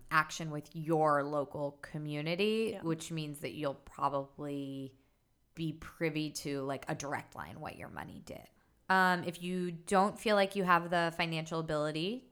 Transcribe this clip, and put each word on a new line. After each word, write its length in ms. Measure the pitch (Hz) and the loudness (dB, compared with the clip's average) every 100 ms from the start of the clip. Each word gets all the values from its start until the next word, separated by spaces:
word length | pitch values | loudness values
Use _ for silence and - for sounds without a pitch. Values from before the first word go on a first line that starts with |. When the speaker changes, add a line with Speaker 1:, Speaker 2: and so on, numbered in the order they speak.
| - | 0
Speaker 1:
action 400 | 156 160 - 160 | 2 2 -2 -6
with 200 | 147 - | -6 -8
your 500 | 165 156 160 156 143 | -6 0 4 6 6
local 540 | 143 147 139 151 143 - | 4 0 -2 -2 -4 -4
community, 880 | - 151 151 147 156 175 214 220 226 | -10 -8 -4 -2 -2 2 2 2 0
Speaker 2:
Yeah. 80 | 190 | -2
Speaker 1:
which 280 | 165 160 - | -2 -2 -2
means 300 | 165 151 143 | -6 -6 -6
that 120 | - | -8
you'll 200 | 151 147 | -2 -4
probably 1200 | 135 - - 139 139 139 - 147 143 139 135 135 - _ _ _ _ _ | -4 -10 -2 0 0 -4 -8 -6 -4 -6 -8 -10 -14 _ _ _ _ _
be 180 | - 165 | -6 -4
privy 560 | 156 - - 165 151 151 | -6 -10 -4 -2 -2 -4
to, 320 | - 147 139 | -6 -6 -4
like, 220 | 135 135 - | -4 -6 -6
a 60 | |
direct 400 | 160 139 139 - - | -6 -4 -6 -6 -12
line 240 | 76 160 | -12 -10
what 160 | 151 - | -12 -12
your 120 | - | -12
money 340 | 73 80 82 | -10 -12 -12
did. 240 | - - - _ _ _ - | -14 -14 -16 _ _ _ 2
Um, 360 | 190 185 175 | 4 6 4
if 180 | 170 170 | 0 -6
you 300 | 175 185 180 | -4 -2 -2
don't 460 | 165 - 190 202 - | -4 2 4 4 2
feel 180 | 220 202 | 2 4
like 200 | 196 202 | 4 2
you 60 | |
have 260 | 180 170 170 | 6 4 6
the 220 | 175 170 165 | 2 2 0
financial 420 | 170 160 160 165 | 0 0 -2 -2
ability 640 | 165 151 151 156 180 254 - | 0 0 0 0 -2 -4 -10